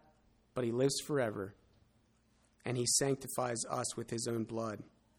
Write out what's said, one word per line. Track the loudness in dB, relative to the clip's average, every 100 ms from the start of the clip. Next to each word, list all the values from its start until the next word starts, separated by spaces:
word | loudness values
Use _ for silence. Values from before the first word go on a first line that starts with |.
| -20 _ _ _ _
but | -4
he | 0
lives | 4 4 2 0
forever, | 0 0 -2 -6 -10 _ _ _ _ _ _ _ _ _ _
and | -2 0
he | 2
sanctifies | 4 4 2 -2 -2 0 -2 -2
us | -2 -2 -4
with | -4
his | -4 -2
own | -2 -2
blood. | -2 -4 -6 -10 _ _